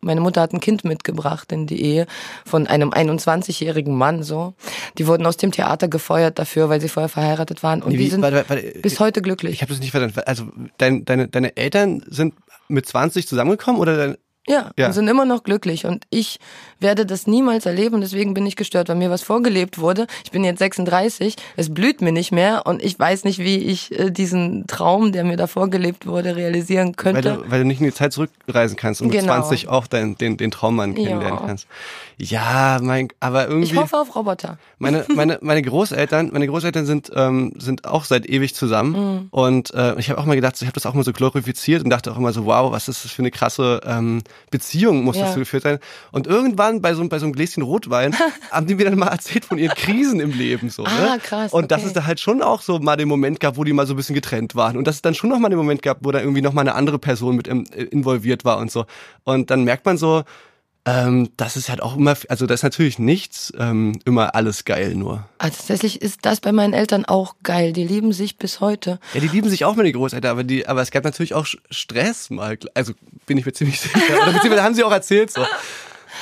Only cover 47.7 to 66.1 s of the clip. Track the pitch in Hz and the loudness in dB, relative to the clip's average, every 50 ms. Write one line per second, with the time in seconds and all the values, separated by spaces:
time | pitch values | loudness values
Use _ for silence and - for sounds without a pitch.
47.7 | 160 220 - - 123 123 127 143 220 254 - 320 - - - - - 165 160 165 | -2 -2 -2 0 0 2 2 2 2 2 0 0 0 -4 -10 -4 -4 -2 0 0
48.7 | 196 190 208 196 196 190 185 - - 165 - - - - - - 185 156 156 160 | 2 2 2 2 4 2 2 0 -2 -4 -6 -4 -4 -4 -2 -2 -2 0 0 0
49.7 | - - - 185 208 240 285 277 240 175 147 151 139 123 127 120 123 120 - 117 | 0 -2 -2 0 2 2 2 2 2 2 0 0 -2 -2 -2 -2 -2 -2 -4 -6
50.7 | - - 107 101 107 123 180 233 262 233 - - 208 208 220 202 - 165 165 - | -8 -6 -4 -2 0 2 2 2 0 -2 -4 -6 -4 -4 -4 0 0 0 2 2
51.7 | 190 175 202 196 185 180 143 160 170 - - 202 226 269 - - 233 220 - - | 0 0 0 -2 -2 -2 -2 -2 -2 -2 0 0 0 2 2 2 0 0 0 -2
52.7 | 180 165 143 151 147 147 151 147 147 143 135 135 - - - 147 127 135 151 147 | -2 0 2 2 2 2 2 2 2 2 2 0 0 0 0 -2 0 0 0 0
53.7 | 147 143 139 135 139 135 135 - 147 139 - - - 113 113 107 - 120 113 113 | 2 2 2 0 -2 -4 -4 -4 -4 -4 -2 -2 -4 -4 -4 -4 0 0 2 2
54.7 | 117 123 135 151 151 - - 165 160 - - 226 269 247 233 208 196 170 156 147 | 2 0 0 -2 -2 0 0 0 0 0 0 2 2 2 4 2 2 2 2 2
55.7 | 147 139 - 143 131 - 131 139 135 139 113 139 139 139 135 143 139 147 135 139 | 0 0 0 -2 -2 0 -2 -2 0 0 0 0 0 2 2 2 2 2 2 2
56.7 | - - 139 147 147 139 - 147 127 107 120 127 123 120 - - 127 127 - - | 2 2 2 0 0 0 -2 -2 -2 0 0 0 0 0 0 -2 -4 -4 -4 -6
57.7 | - - 120 - - 143 135 131 131 120 101 120 123 120 - 123 113 104 113 110 | -8 -10 -8 -4 -2 0 0 0 0 0 0 -2 -2 0 2 2 2 2 0 -2
58.7 | - 120 110 - - - - - - _ _ - 131 131 123 - 131 131 127 117 | -4 -4 -4 -4 -10 -18 -20 -20 -20 _ _ 0 0 0 2 2 2 2 4 2
59.7 | 123 135 - 196 180 160 160 160 160 160 151 - - - - _ _ _ _ _ | 2 2 2 0 0 2 2 2 2 2 0 -2 -10 -20 -20 _ _ _ _ _
60.7 | _ _ _ 123 123 127 123 123 123 127 123 113 - - 117 113 - 135 127 - | _ _ _ 0 0 2 2 4 4 4 2 0 -2 -6 -6 -6 -4 -6 -6 -6
61.7 | 127 - - 117 131 143 143 147 143 - - - 127 110 127 127 127 117 - 139 | -6 -6 -6 -4 0 2 4 4 4 2 -2 -4 -2 -2 0 0 0 2 2 0
62.7 | - - 165 143 120 - 113 120 165 190 - - - - - - - - 117 117 | 2 2 2 0 2 0 2 2 2 2 0 -6 -12 -12 -12 -12 -6 -4 -2 0
63.7 | 113 110 110 107 107 - - 127 123 117 110 - - 110 113 110 101 - - - | 0 2 0 0 -2 -2 0 2 4 4 4 2 2 0 0 0 -2 -4 -4 -2
64.7 | - 80 98 98 90 92 98 - - 110 101 - _ - - 160 151 - - - | -2 0 0 -2 -2 -4 -4 -4 -6 -8 -10 -14 _ -6 -6 -4 -4 -6 -4 -4
65.7 | 202 190 - 214 190 - - 208 | -2 0 0 -2 -2 -4 -6 -6